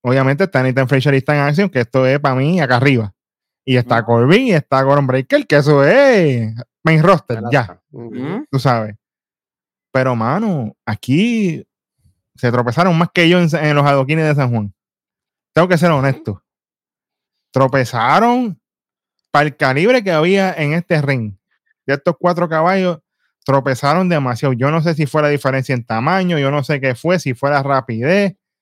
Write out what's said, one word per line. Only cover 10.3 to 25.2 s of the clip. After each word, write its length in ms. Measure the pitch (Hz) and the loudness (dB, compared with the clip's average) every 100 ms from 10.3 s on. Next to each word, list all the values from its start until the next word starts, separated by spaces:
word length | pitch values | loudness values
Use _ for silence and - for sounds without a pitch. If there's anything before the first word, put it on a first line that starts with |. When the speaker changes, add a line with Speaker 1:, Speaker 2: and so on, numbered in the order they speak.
| 156 220 160 110 - - | -2 -4 -4 -6 -10 -10
Speaker 1:
aquí 800 | 104 - 143 226 233 190 143 - _ _ _ _ _ _ _ | -8 -2 0 0 -2 -4 -6 -14 _ _ _ _ _ _ _
se 160 | 123 | -2
tropezaron 440 | 123 120 120 185 165 | -2 -2 0 0 2
más 120 | 170 | 0
que 160 | - 170 | 0 2
yo 120 | 180 | 2
en, 80 | 170 151 | 2 0
en 180 | 151 | 0
los 100 | 147 143 | 2 2
adoquines 380 | 139 131 160 156 | 2 0 0 0
de 80 | |
San 160 | 147 127 | 0 0
Juan. 220 | 117 104 - _ _ _ _ _ _ _ | -2 -6 -10 _ _ _ _ _ _ _
Tengo 140 | - 180 | 0 2
que 120 | 170 | 2
ser 120 | 175 | 2
honesto. 540 | 147 135 131 320 98 _ _ _ _ _ _ _ _ _ _ _ | 2 0 -2 -8 -12 _ _ _ _ _ _ _ _ _ _ _
Tropezaron 1080 | 131 135 139 120 120 117 170 233 247 240 160 _ _ _ _ _ _ _ | 0 2 2 -2 -2 2 2 2 0 -2 -8 _ _ _ _ _ _ _
pa'l 240 | 143 151 - | 0 0 0
calibre 480 | 135 131 196 254 | -2 2 2 2
que 80 | 196 | 0
había 400 | 160 165 196 190 | 0 2 2 0
en 220 | 160 147 | -2 -4
este 260 | 160 - 160 | -4 -2 -2
ring. 320 | 139 135 110 95 _ _ _ _ - | 0 -2 -6 -10 _ _ _ _ -6
De 80 | |
estos 200 | 139 180 165 | -2 -2 -2
cuatro 300 | 180 175 175 | -2 -2 -2
caballos, 520 | 160 165 190 185 160 _ _ _ _ | 0 0 0 -2 -6 _ _ _ _
tropezaron 640 | - 135 135 127 143 165 185 | -2 0 0 -2 0 0 0
demasiado. 440 | 160 131 117 143 | 0 -2 -2 -4
Yo 180 | 123 135 | -2 -2
no 120 | 160 | 0
sé 120 | 165 | -2
si 120 | 156 151 | -2 -2
fue 160 | 156 | 0